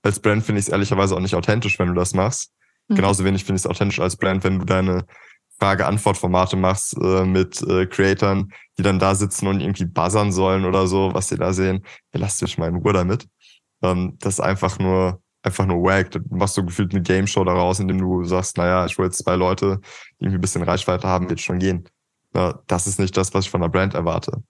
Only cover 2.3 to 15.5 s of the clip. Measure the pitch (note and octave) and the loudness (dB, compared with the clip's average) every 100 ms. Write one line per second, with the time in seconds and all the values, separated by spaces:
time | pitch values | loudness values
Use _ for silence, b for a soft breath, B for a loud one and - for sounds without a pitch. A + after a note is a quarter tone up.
2.3 | - - _ _ _ _ G3 - C#3 - | -2 -10 _ _ _ _ 2 2 2 2
3.3 | F#2+ - F#2+ - F2+ G2 - F2+ - F#2+ | 0 -2 -2 -2 0 -2 0 -2 0 0
4.3 | F#2+ F#2+ F#2+ F2 F#2 F#2 F2+ - B B | 0 0 0 0 2 2 0 -4 B B
5.3 | B _ - G2 G2 D#2+ G2+ G#2+ F#2+ F#2 | B _ -2 0 2 2 2 0 0 2
6.3 | F2+ F#2 F#2+ F#2 F#2+ - - F#2 F#2+ F#2 | 2 2 2 2 0 -4 -2 2 2 4
7.3 | F#2 F2+ - - F#2 F#2 - F#2+ F#2+ G2+ | 2 0 -2 0 0 0 2 2 4 2
8.3 | F#2+ G2 B B - F#2+ F#2+ F#2+ G2 G2+ | 2 -2 B B -2 0 4 2 2 0
9.3 | - G2 G2 D#2+ G2 F2 - F2 G#2+ G#2 | -2 -2 0 -2 -2 -2 0 2 2 2
10.3 | F#2 F#2+ F#2+ F#2 F#2+ F#2 F#2+ F#2+ F#2 F#2+ | 2 2 2 2 2 2 2 2 0 -2
11.3 | - F2+ F#2 F#2+ F#2+ B B _ - G2 | -2 0 0 0 -2 B B _ -6 -4
12.3 | - E2 - E2 F2 G#2+ F#2+ F2 A2+ - | -4 -4 -2 -2 0 0 0 0 -2 -6
13.3 | _ b b _ _ F#2 F2+ F2+ - G2+ | _ b b _ _ -2 0 -4 -4 -6
14.3 | F#2+ - G2 G#2+ - F#2+ F#2 F#2 F2+ _ | -2 -2 0 -2 -2 0 2 0 -4 _
15.3 | _ G2+ | _ -6